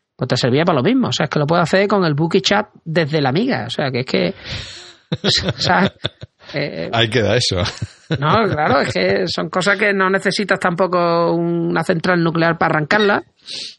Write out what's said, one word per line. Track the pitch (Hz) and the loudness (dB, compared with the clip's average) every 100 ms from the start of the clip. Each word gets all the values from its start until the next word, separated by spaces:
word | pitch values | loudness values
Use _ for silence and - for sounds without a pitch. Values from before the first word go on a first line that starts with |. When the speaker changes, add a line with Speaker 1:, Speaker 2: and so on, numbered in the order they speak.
| _ - | _ -8
Speaker 1:
pues | 127 | -2
te | - | 0
servía | 131 135 | 2 2
para | 175 156 | 2 2
lo | |
mismo. | 147 262 220 | 2 2 0
O | |
sea, | - | 0
es | 160 | -2
que | 160 | 0
lo | 147 | 2
puedes | 170 | 2
hacer | 170 185 202 | 2 2 2
con | 208 | 2
el | 175 | 2
Bookie | 143 165 190 | 0 0 0
Chat | 190 202 214 - | 2 0 -2 -10
desde | - 160 147 156 | -4 0 0 0
la | 135 | 0
Amiga. | 139 254 147 117 | 0 0 -2 -4
O | |
sea, | - 139 | -4 -2
que | 123 | -2
es | - | -2
que, | 190 180 - - - - - - - _ | -2 -2 -4 -10 -12 -12 -16 -20 -20 _
<laughs> | - 202 - 196 - | -4 -2 -2 -2 -2
¿sabes? | - 170 185 - - - - _ - | 0 2 0 -2 -10 -12 -20 _ -10
Eh, | 151 147 80 82 | -8 -6 -6 -4
Speaker 2:
Ahí | 113 117 | -2 0
queda | 117 101 120 | 2 2 2
eso. | - 92 87 - - - - 156 | 0 -2 -4 -6 -12 -12 -8 -4
Speaker 1:
No, | 147 202 208 | 0 2 0
claro, | 156 156 262 | 0 0 0
es | 226 | 0
que | 180 185 196 180 | 0 0 0 -2
son | - 175 | -4 -4
cosas | 185 185 196 | -2 0 0
que | 208 | 0
no | 196 185 | 2 2
necesitas | 196 196 185 196 190 | 2 0 0 0 0
tampoco | 185 175 190 180 175 170 170 | 0 0 0 2 2 2 2
una | 170 170 170 170 175 | 0 0 0 0 0
central | 165 175 180 175 | 0 0 2 2
nuclear | 165 165 165 170 | 2 2 0 2
para | 170 | 0
arrancarla | 156 151 208 208 208 - _ - - - | 0 2 2 2 0 -4 _ -16 -14 -14